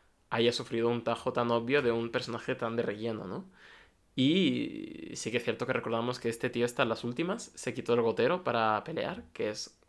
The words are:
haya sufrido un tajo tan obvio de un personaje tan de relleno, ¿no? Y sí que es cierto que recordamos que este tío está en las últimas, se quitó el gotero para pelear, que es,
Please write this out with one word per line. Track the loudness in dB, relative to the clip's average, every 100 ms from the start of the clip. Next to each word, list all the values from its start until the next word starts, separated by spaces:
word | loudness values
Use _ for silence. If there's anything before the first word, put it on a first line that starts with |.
| _ _ _
haya | 4 4
sufrido | 2 -2 0 2
un | 2
tajo | 0 0 0
tan | 0 2
obvio | 2 4 2
de | 4
un | 2 0
personaje | -2 -4 -6 -4 -2
tan | -2 0
de |
relleno, | -2 -2 -4 -4 -6
¿no? | -8 -10 -18 -20 -20 -20 _ _ 2
Y | 4 6 4 2 -2 -6 -10 -10 -12 -8
sí | -2
que | -2
es | -2
cierto | -2 -2
que |
recordamos | -2 0 0 0 -2
que | -4
este | -2 -2
tío | 0 0
está | 2
en | 0
las | 0 -2
últimas, | -2 -2 -4 -8 -8
se | -6
quitó | -4 2
el | 4
gotero | 4 4 2 2
para | 0 2 2 2
pelear, | 0 -4 -4 -4 -12
que | -4 -4
es, | -4 -10 -14